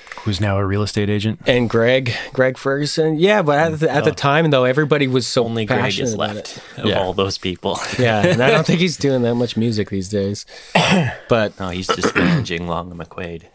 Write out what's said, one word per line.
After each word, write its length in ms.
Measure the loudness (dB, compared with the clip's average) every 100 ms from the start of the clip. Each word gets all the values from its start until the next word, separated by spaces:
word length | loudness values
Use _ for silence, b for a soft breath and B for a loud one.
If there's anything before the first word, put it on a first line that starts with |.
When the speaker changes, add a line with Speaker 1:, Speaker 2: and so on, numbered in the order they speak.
| B B
Speaker 1:
Who's 160 | -4 -2
now 160 | 0 0
a 80 |
real 200 | 0 0
estate 260 | -2 -2 0
agent. 300 | 0 -2 -2 2
Speaker 2:
And 200 | 2 2
Greg, 440 | 2 4 2 0 -6 B
Greg 240 | 0 0 0
Ferguson. 640 | -2 -2 -2 0 0 2
Yeah, 240 | 2 4
but 160 | 2 2
at 220 | 2 0
the, 100 | 0
at 140 | 2
the 60 | 0
Speaker 3:
Oh. 20 |
Speaker 2:
time, 360 | 2 2 4 4
though, 100 | 4
everybody 460 | 4 2 2 2 2
was 180 | 0 0
so 180 | 0
Speaker 3:
Only 200 | 0 0
Greg 160 | 0 0
Speaker 2:
passionate 240 | 0 -2
Speaker 3:
is 100 | -2
Speaker 2:
about 220 | -2 -4 -6
Speaker 3:
left 220 | -10 -14
Speaker 2:
it. 200 | -18 -6
Speaker 3:
of 80 | -2
Speaker 1:
Yeah. 140 | 0
Speaker 3:
all 120 | 0
those 260 | 0 -2 -2
people. 420 | -6 -4 -4 -4 -4 0
Speaker 2:
Yeah, 260 | 2 2
and 160 | 2 2
I 100 | 2
Speaker 3:
<laughs> 20 |
Speaker 2:
don't 120 | 2
think 140 | 2 2
he's 180 | 0 0
doing 260 | 0 2
that 120 | 2
much 220 | 0 -2 0
music 340 | -2 -2 -4
these 180 | -4 -4
days. 380 | -2 -2 -4 -10 B B 0
<coughs> 500 | 2 2 0 -4 -2
But 300 | 0 0 -4
Speaker 3:
No, 120 | -8
he's 180 | -4 -4
just 260 | -2 0
managing 540 | 2 2 2 0 -4 -4
Long 240 | -6 -6
and 80 | -12
McQuaid 460 | -14 -12 -10 -12 -16